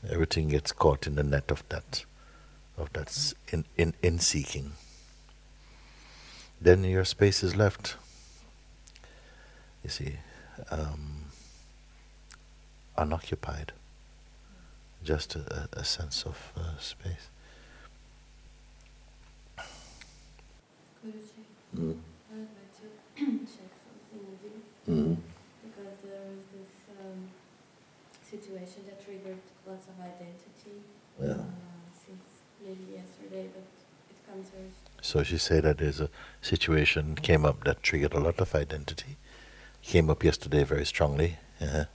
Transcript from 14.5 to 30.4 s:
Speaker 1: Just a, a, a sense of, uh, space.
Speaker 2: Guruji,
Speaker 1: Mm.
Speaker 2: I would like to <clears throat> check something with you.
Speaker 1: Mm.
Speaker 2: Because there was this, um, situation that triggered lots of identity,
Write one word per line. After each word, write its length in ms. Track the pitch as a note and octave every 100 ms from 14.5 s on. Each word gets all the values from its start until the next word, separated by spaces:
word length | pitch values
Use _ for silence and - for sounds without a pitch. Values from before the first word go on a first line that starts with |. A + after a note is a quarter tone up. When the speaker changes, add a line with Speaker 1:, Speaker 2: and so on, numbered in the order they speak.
| - - - - -
Speaker 1:
Just 320 | E2 D#2 - D#2
a, 320 | C#2+ D2+ D2+ -
a, 40 |
a 20 |
sense 400 | C#2 - D#2 -
of, 280 | - D2 - -
uh, 220 | E2+ D#2
space. 500 | - - F2+ E2+ - - - - - - - - - - - - - - - - - - - - - - - - - - - - - - - - - - _ - - -
Speaker 2:
Guruji, 400 | A3 G#3+ G#3+ - - - - -
Speaker 1:
Mm. 220 | D#2+ D#2+ - - -
Speaker 2:
I 40 | A3
would 80 | A3 G3+
like 180 | - -
to 60 | G#3+ G#3+ - -
<clears throat> 300 | C#4+ A3+ -
check 260 | - F#3 -
something 380 | - - - G#3+ G3
with 100 | F#3+
you. 500 | G#3 A3 - - -
Speaker 1:
Mm. 240 | E3 D2+ E3+ - - - -
Speaker 2:
Because 300 | A3+ - G3 G3
there 180 | G3 G3 G3
was 120 | G3 F#3+ G3
this, 160 | F#3+ - - G3
um, 280 | F#3+ F#3 F#3 F#3 - - - - - - - -
situation 600 | - G#3 G3 F#3+ F3+ G3+ G3
that 160 | G3
triggered 360 | G3 F#3+ F#3+ F#3 - - F#3
lots 200 | F#3+ F#3+
of 120 | F#3
identity, 840 | F3+ F3+ F3 F3